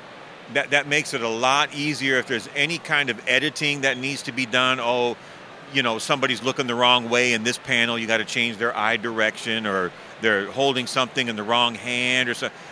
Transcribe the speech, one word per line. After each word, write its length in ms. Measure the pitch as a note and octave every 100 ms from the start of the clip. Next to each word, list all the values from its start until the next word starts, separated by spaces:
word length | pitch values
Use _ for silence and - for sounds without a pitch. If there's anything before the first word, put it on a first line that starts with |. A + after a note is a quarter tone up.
| - - - - -
that, 160 | B2 C3
that 180 | C#3+ C#3+
makes 260 | D3 C#3
it 60 | C3+
a 80 | A#2
lot 440 | A2+ B2+ C#3+ D3
easier 420 | C#3+ D3 C3 C3+ C3
if 100 | -
there's 220 | A#2 C3+ C#3+
any 220 | D3 E3+
kind 320 | - D3+ C3+
of 120 | G#2+ -
editing 540 | B2+ D3+ - D3+ C#3+
that 160 | C3+ B2
needs 240 | C3+ C#3
to 100 | -
be 140 | B2 B2
done. 340 | B2+ B2+ C3
Oh, 360 | A#2+ B2 A#2+ - - - - - -
you 100 | C3+
know, 160 | B2 A2+
somebody's 440 | - C#3+ C3 A2+
looking 240 | A#2+ C3 B2+
the 80 |
wrong 340 | A#2+ B2 B2 A#2
way 240 | A#2+ B2
in 120 | A#2
this 140 | A2+ B2
panel, 400 | - A#2+ A#2 A#2
you 80 | A2
gotta 180 | A2+
change 320 | G#2 B2+ A#2 G#2
their 180 | A#2 A2
eye 200 | G#2+ A#2
direction, 720 | A#2 A2+ A2 - A#2+ A2+ G#2+
or 240 | F#2+ F2+ - - -
they're 260 | A2+ G#2 G2
holding 360 | G#2+ C#3 B2+ A#2+
something 420 | C3+ B2 C3+ A#2+
in 80 | G#2+
the 60 |
wrong 320 | G#2 A#2+ A#2+
hand, 540 | A2 B2 B2 B2 B2+ B2
or 60 |
so. 140 | A#2 A#2 - -